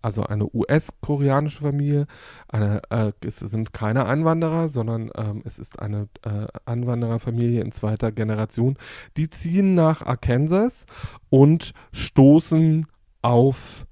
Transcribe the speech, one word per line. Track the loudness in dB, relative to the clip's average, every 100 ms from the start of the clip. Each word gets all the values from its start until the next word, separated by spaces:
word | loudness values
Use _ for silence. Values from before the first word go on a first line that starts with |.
also | -4 -4
eine | -4 -2 -2
U-S-koreanische | -2 0 0 -2 -14 -6 0 2 0 -2 -4
Familie, | -4 -2 0 0 -2 -8 -20 -20 -6
eine, | -2 0 -2 -2
äh, | -2 -2 -4 -10
es | -10
sind | -8 -6 -6
keine | -6 -2 -2 0
Einwanderer, | 0 0 0 0 -2 -2
sondern, | -4 -4 -4 -8 -8
ähm, | -6 -6 -12
es | -16
ist | -18 -12
eine, | -8 -6 -8 -10
äh, | -8 -6 -8 -12 -8
Einwandererfamilie | -6 -4 -4 -2 -4 -4 -2 0 0
in | -4
zweiter | -4 -4 -2 -4
Generation. | -2 -4 -2 -4 0 0 -2 -10 -20 -14 -6
Die | -6
ziehen | -6 -2 2 2
nach | 4 4 2
Arkansas | -2 -4 0 0 2 2 0 -4 -20 -16 -16 -16 _
und | 6 6 6 -2 -18 -18
stoßen | -10 -2 6 8 8 6 2 4 2 -2 _ _ _
auf | 2 4 4 2 -10 -18 -20